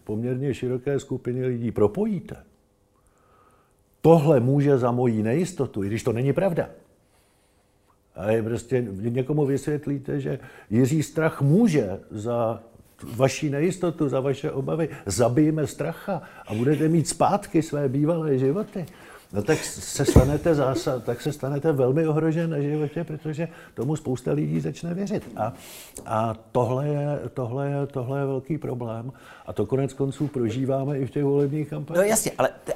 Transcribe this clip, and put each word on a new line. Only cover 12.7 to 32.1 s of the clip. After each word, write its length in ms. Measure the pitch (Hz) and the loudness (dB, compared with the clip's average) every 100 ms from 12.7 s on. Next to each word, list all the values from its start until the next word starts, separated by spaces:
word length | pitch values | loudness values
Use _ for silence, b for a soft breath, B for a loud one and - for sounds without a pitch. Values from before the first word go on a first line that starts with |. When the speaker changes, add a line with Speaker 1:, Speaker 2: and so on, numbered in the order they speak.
| - - - | -20 -20 -18
Speaker 1:
vaši 460 | - 113 135 - 151 | -8 2 2 2 -2
nejistotu, 600 | 139 175 180 180 165 147 | 0 0 0 -2 0 0
za 100 | 131 | 0
vaše 320 | 135 131 151 | 0 -2 -4
obavy, 380 | 135 135 156 156 B 101 | -4 -2 -2 -2 B -2
zabijme 640 | 95 120 123 156 156 143 | 2 4 4 4 2 -2
Stracha 540 | - 151 170 - 180 - B B | -4 -8 -8 -6 -6 -8 B B
a 60 | |
budete 360 | 107 127 147 156 | 0 2 2 4
mít 180 | 165 135 | 2 2
zpátky 540 | - 143 202 - 165 | 2 2 2 0 0
své 280 | 156 143 143 | 0 0 0
bývalé 480 | 139 147 170 156 131 | 2 0 0 2 2
životy. 480 | 135 170 220 196 160 B B B B | 2 0 -4 -8 -10 B B B B
No 100 | 104 | -2
tak 140 | 127 156 | 0 0
se 420 | - - - - 143 | -2 -10 -6 -2 6
stanete 480 | - 135 147 170 147 | 6 6 2 2 2
zása-, 460 | 131 131 - 127 | 2 0 -2 -2
tak 200 | 110 120 | -4 -4
se 100 | 156 | -4
stanete 400 | 143 135 143 160 | -4 -4 -2 0
velmi 360 | 139 127 143 160 | 2 4 4 2
ohrožen 420 | 151 160 156 165 | 2 2 0 -2
na 100 | 147 | -2
životě, 440 | 143 151 147 160 | -2 -2 -2 -4
protože 440 | 165 151 156 147 165 B B | -8 -8 -8 -6 -8 B B
tomu 220 | - 123 156 | -6 -4 -2
spousta 360 | - 123 156 | -4 -4 -2
lidí 280 | 147 151 160 | -2 0 -2
začne 340 | 151 139 170 | -4 -6 -6
věřit. 360 | 175 196 202 - 104 | -6 -4 -6 -6 -6
A, 180 | 107 127 B B B B - | -6 -8 B B B B -4
a 300 | 110 113 107 - | -2 -2 -4 -2
tohle 360 | 127 117 127 147 | 0 2 0 0
je, 320 | 147 147 139 113 | -2 -2 -4 -6
tohle 360 | - 117 131 143 | -6 -6 -4 -2
je, 180 | 143 139 | -2 -4
tohle 320 | 139 120 139 | -4 -4 -2
je 60 | 139 | -2
velký 320 | 135 131 156 | -4 -4 -6
problém. 540 | 127 123 117 110 123 - B B - | -6 -6 -6 -6 -10 -14 B B -8
A 80 | |
to 120 | - 104 | -4 0
konec 280 | 131 135 | 0 0
konců 340 | - 139 - 147 | -2 -4 -2 -4
prožíváme 720 | 135 117 120 131 135 135 139 | 0 -2 0 0 0 -2 -2
i 60 | 131 | -4
v 60 | |
těch 120 | 147 | 0
volebních 460 | 139 143 143 151 147 | 2 2 2 -2 -4
kampaních. 340 | 127 120 170 | -8 -2 2
Speaker 2:
No 60 | |
jasně, 220 | 202 | 2